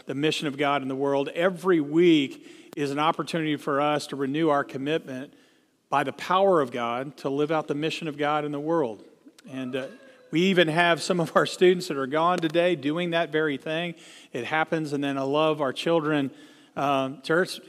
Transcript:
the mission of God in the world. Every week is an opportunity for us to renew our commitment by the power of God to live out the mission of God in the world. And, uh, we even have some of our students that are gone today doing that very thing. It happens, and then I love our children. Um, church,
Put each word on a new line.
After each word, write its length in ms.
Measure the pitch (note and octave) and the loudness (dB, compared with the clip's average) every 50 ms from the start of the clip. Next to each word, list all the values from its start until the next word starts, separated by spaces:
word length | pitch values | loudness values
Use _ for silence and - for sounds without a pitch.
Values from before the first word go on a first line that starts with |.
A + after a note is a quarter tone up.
| - | -12
the 100 | - C3+ | -8 -4
mission 320 | C#3 D3+ D#3 D3 - E3 | 0 0 0 0 0 -4
of 100 | D3 C3 | -6 -2
God 240 | C#3 D3 C#3+ C#3+ C#3+ | -2 0 0 0 0
in 60 | C3+ | -2
the 80 | C3 C3+ | -4 -4
world. 320 | C3+ C#3+ C#3 C#3 C#3 C#3 D3 - | -2 0 0 0 0 -2 -2 -2
Every 460 | E3 E3+ G3 F#3 D#3+ E3+ F#3+ F3+ D#3+ | 0 0 0 0 0 2 2 2 2
week 800 | C#3+ C#3+ D3+ E3 F3+ F3 D#3+ D3+ C3+ A#2+ - - - - - - - - - | 2 2 2 4 6 6 6 6 4 0 -6 -12 -20 -20 -20 -20 -20 -14 -6
is 140 | D#3+ C#3+ C3+ | -4 -4 -2
an 80 | C#3 | -2
opportunity 580 | D3 D3+ E3 D#3+ - D#3 - - E3 D#3 D#3 D3 | 0 0 0 0 -2 -6 -4 -4 -4 -2 -2 -4
for 240 | C#3 - D#3 C#3 C#3 | -4 -2 -2 0 0
us 280 | D3 D3 D3+ C#3+ - | 2 0 0 -2 -4
to 80 | - D3 | -6 -6
renew 340 | C3+ C#3 C3 C#3+ D#3 E3 D#3 | -4 -4 -2 0 0 2 2
our 140 | C#3+ C#3+ C#3 | 2 0 0
commitment 680 | - - C3 C3+ D3 D#3+ D#3+ - C#3 C3 B2+ C#3 - - _ _ _ _ _ _ _ _ _ _ _ | -4 -8 -8 -4 -4 -4 -4 -4 -8 -12 -12 -14 -16 -20 _ _ _ _ _ _ _ _ _ _ _
by 120 | D3 C#3 D3 | -2 0 0
the 100 | C3+ - | -2 -6
power 460 | - - - F3+ F#3+ G3 G3 F#3 D#3+ | -8 -4 0 2 4 4 6 6 4
of 120 | C3+ B2 | 2 0
God 440 | C3 B2 A#2+ A#2 A#2+ B2 C3+ D3 - | -2 -4 -4 -4 -4 -4 -6 -8 -12
to 120 | - - C#3+ | -8 -6 -4
live 220 | C#3 C#3+ D3+ D3 | -2 -2 0 0
out 160 | E3 D#3 D3 | 0 -2 -2
the 80 | - C#3+ | -4 -4
mission 320 | C#3+ D#3 D#3+ D#3 - E3+ | -4 -4 -4 -4 -6 -8
of 100 | D#3 C#3 | -8 -4
God 260 | C#3+ D3 D3 D3+ D3+ D3 | -2 -2 0 0 0 -2
in 80 | D3 | -4
the 80 | D3 C#3+ | -6 -6
world. 440 | D3 D#3 E3+ E3 C#3 A2+ G#2 - - - - _ _ - _ - - G#3+ | -4 -2 0 0 0 -2 -4 -10 -16 -20 -20 _ _ -20 _ -20 -20 -14
And, 240 | C3 C3 C3 B2 C3 | -12 -10 -8 -6 -6
uh, 100 | C3 C3 C3+ G#3+ - - - - - - - | -6 -8 -8 -14 -18 -20 -20 -20 -20 -12 -2
we 100 | - E3 F3+ | 0 2 2
even 220 | G3 F#3 F3+ E3+ | 4 4 4 4
have 320 | D#3 D3+ F3 F3 E3+ E3 D3 | 4 4 2 4 4 2 0
some 200 | - - F#3 F3 | 0 0 0 0
of 160 | D#3+ C3 - | 0 2 2
our 100 | D3 D3+ | 2 2
students 440 | - - - F#3 F3+ F#3 F3+ F3+ - | 2 2 4 6 6 6 4 0 -4
that 80 | D3+ | -4
are 100 | C#3 C3+ | -4 -4
gone 320 | B2+ D3 D#3 E3 F3 F3+ E3+ | -2 0 2 2 2 2 2
today 360 | D#3+ D#3 D3+ E3+ F3 F3+ F3 | 0 0 2 2 2 2 2
doing 360 | C#3+ C3 D3 D3+ F3 F3+ F3 | 0 0 -2 -2 -2 -2 -2
that 200 | E3 E3 E3+ D3 | 0 0 -2 0
very 260 | D3+ D#3 D#3 D3+ C#3 | 0 0 0 0 -2
thing. 360 | B2+ - D#3+ D#3 E3 F3 F3 E3+ - - - - - - _ | -4 -6 -6 -4 -4 -4 -6 -8 -10 -16 -20 -20 -20 -18 _
It 140 | - C3 A#2 | -8 -8 -4
happens, 480 | A2+ D#3 D#3 D#3+ - F3 D#3+ D#3 C#3+ C#3+ | -2 0 0 0 0 -2 -4 -2 -4 -4
and 100 | C#3 C#3+ | -4 -2
then 160 | C#3 C3+ C#3 | -4 -4 -4
I 20 | |
love 400 | C3+ C3+ C#3+ D3+ D#3 D#3 D#3 D3+ | -2 0 2 2 2 2 2 0
our 100 | C#3+ B2+ | -2 -2
children. 600 | B2 - - E3+ E3+ E3 D3 D3+ D#3 D3 C#3 C3 - - - - - - - _ _ | -2 -2 0 2 2 2 2 2 0 0 0 -2 -6 -12 -20 -20 -20 -20 -20 _ _
Um, 460 | D#3+ C#3 C#3+ C#3 C3+ C3+ C3 C#3 - | -4 -2 0 0 0 0 -4 -6 -8
church, 380 | - - D#3+ F3 F#3 F3+ - - - | -2 0 0 2 0 -2 -6 -12 -16